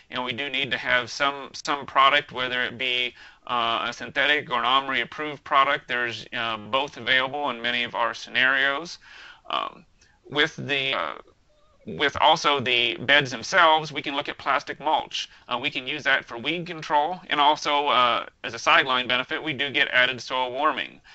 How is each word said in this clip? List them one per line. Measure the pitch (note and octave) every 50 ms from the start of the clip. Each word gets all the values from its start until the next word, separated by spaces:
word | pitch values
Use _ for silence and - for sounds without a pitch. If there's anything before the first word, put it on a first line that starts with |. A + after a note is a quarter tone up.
| - -
and | - B2+ B2+
we | B2
do | B2+ A2+ C#3+ C#3+
need | C3 C3 C#3 B2+
to | B2 A#2+
have | - C3 B2+ B2 A#2+ A2
some, | - - D3 C#3 C#3 C#3 C3+ - -
some | - - - D3 C#3 C3+
product, | - - C#3 C3+ C#3 C#3+ D3 C#3+ -
whether | - B2 B2+ B2+ B2 B2 B2
it | G#2+ A#2+ A2+
be, | C3 B2+ B2 B2 B2 A#2+ A#2 - - - - _ - -
uh, | B2 A#2+ A#2 A#2 A2+ A2 E2+ A#2
a | A#2+
synthetic | - B2+ A#2+ - C#3+ C3+ C#3+ D3 D3+ B2+ -
or | B2+ A#2+
an | A#2
omri | A#2+ C3 C#3 C3+ C#3 C3 B2
approved | A#2 - - - D3+ D3+ D3 C3 -
product. | - D3+ C#3 C3+ C#3 C#3+ D3+ - -
There's, | B2+ B2 A#2+ A#2 A2 A2 - - -
uh, | B2+ A#2 A2+ A2+ G#2+
both | G#2 G#2+ A2+ C3+ C#3+ C#3 - C#3
available | A#2+ A#2 C3 C3 C3 C3+ C3 D3 C#3+ C#3
in | A#2+ A#2
many | A#2 A#2+ A#2+ A#2+ A#2+
of | A2+ G2+
our | G2 A#2 A2+ A2+
scenarios. | - - A2 G#2+ A#2+ B2+ C3 C3+ C3+ C3+ C#3 C#3 C#3+ E3+ F3 - - _ - - - - - - - _ -
Um, | - C2 G1+ G1+ G1+ - - _ _ _ _ _ _ _ _ -
with | - D3 D3+ D#3+ - -
the, | C3+ B2 C#3+ C#3 C3+ C3+ B2+
uh, | F#2+ E2+ D2 G#1+ - - _ _ _ _ _ _ _ _ _ _ _ -
with | - - D#3+ D#3 C#3 - -
also | - D3 E3 D#3+ - D#3 C#3+ C#3
the | A#2 B2+ B2 A#2+ A#2+ A#2+ G2 -
beds | - A#2+ C#3+ D3 C#3+ B2
themselves, | C3 A2+ A2+ - F#3 F#3 F3 D#3+ D#3 D#3 D#3 D#3 C#3+
we | C3
can | B2 D3+ C#3
look | C#3+ D3 -
at | C#3 -
plastic | - D3 C3+ C#3+ - - C#3+ -
mulch. | C#3+ D3+ D#3 C3 - - - - - - - - - -
Uh, | B2 A#2+
we | B2+ D3
can | C#3+ C#3 B2+ B2+
use | D3 D#3 -
that | C#3+ C3+ B2+ -
for | - A#2+ A#2
weed | A2+ C#3+ E3 F3 E3 F3
control, | F3 D#3+ C#3+ - D#3+ D3 D3 E3 F3+ F3 - -
and | - D3+
also, | C#3+ C#3+ D3+ C#3+ - E3 D3 C#3+ D3 C#3+
uh, | A#2 B2 B2 A#2+ A#2 G2+ - - _ _ -
as | C#3 A2+
a | A#2
sideline | - - D3+ E3 D#3 C3 B2+ B2+ B2+ A#2
benefit, | B2 B2 B2+ - D#3+ C#3
we | C3+ D#3 C#3+
do | A#2+ C#3 C#3
get | A#2+ D3+ C#3 -
added | - B2 B2+ B2+ C3 A#2+
soil | - - C3 B2+ B2+ B2+
warming. | B2 C3 D3 D#3 C3+ A2+ D#2 B1 B1 - _ - -